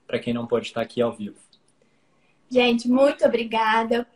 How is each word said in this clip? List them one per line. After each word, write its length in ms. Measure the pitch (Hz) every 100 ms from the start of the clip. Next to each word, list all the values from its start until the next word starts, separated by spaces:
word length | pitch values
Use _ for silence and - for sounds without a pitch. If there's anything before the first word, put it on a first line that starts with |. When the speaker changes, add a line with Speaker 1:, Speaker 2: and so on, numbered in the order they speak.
| -
Speaker 1:
pra 100 | 120
quem 160 | -
não 140 | 120 117
pôde 200 | 113 113
estar 140 | 117
aqui 200 | 113 -
ao 100 | 117
vivo. 240 | 110 104 - _ _ _ _ _ _ _ _ _ _ _
Speaker 2:
Gente, 380 | 254 240 233 240
muito 380 | 254 277 294 302
obrigada 800 | 226 233 220 220 220 226 240 240